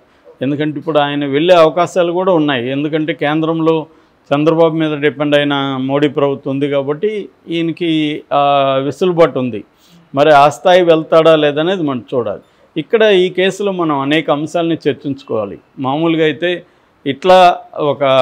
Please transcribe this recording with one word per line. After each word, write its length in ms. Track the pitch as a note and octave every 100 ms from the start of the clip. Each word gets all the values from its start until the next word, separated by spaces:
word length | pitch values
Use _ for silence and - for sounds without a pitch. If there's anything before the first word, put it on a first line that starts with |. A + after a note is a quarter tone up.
| _ _ _ -
ఎందుకంటే 360 | C#3 C#3+ D3+ C#3+
ఇప్పుడు 200 | D3+ D3+
ఆయన 280 | C#3+ C#3+ C#3+
వెళ్ళే 280 | C#3 F3
అవకాశాలు 580 | F3 D#3+ F3 E3+ F#3 F3
కూడా 200 | F3 F#3
ఉన్నాయి. 380 | E3+ D3 C3 B2
ఎందుకంటే 420 | C3+ D3+ D#3 D#3
కేంద్రంలో 760 | D#3+ D3 D#3+ D#3+ E3 D#3+ D#3+ D3+ _ _ _ -
చంద్రబాబు 420 | C#3+ D3+ D#3+ E3 D#3+
మీద 220 | D#3 D3
డిపెండ్ 380 | D3 C3+ D3 C#3+
అయిన 420 | C#3+ C#3+ C3+ C3
మోడీ 280 | C3 C#3+ D3
ప్రభుత్వం 460 | D3 C#3+ C3+ C#3+
ఉంది 140 | C3+ C#3+
కాబట్టి 600 | C#3 C3+ D3+ G#3 G#3+ - _ -
ఈయనకి 760 | E3+ E3 D#3 E3+ D#3 D3+ D3+ -
ఆ 420 | C#3+ C#3+ C#3+ C3+ C3+
వెసులుబాటు 540 | C#3 C#3 F#3 E3+ D#3 C3
ఉంది. 260 | B2+ G#2+ - _ _ _ _
మరి 180 | C#3 D3+
ఆ 160 | C#3+ D3
స్థాయి 340 | - F#3+ F3+
వెళ్తాడా 540 | E3+ D#3+ D#3 E3 D#3+ D#3
లేదనేది 460 | D3 C#3+ E3 G3
మనం 220 | D3 B2+ -
చూడాలి. 260 | C3 G#2+ F#2 - _ _ D#3+
ఇక్కడ 260 | D3 A3
ఈ 260 | G#3+ F#3+ F#3
కేసులో 440 | F3+ F#3+ F#3 G3+
మనం 260 | F3+ E3 C#3+
అనేక 320 | C3+ D#3 D#3+
అంశాలని 480 | D3 D#3 F3 E3 D#3+ D3+
చర్చించుకోవాలి. 720 | C3 D3 C3+ - A2+ G2+ E2+ _ -
మామూలుగా 460 | C3 D3 E3 D#3+
అయితే 380 | D#3 C3 F3 F3 - _ _ _ C#3+
ఇట్లా 520 | C3+ F#3 F#3 F3+ - - -
ఒక 220 | D3+ C#3 C#3 C3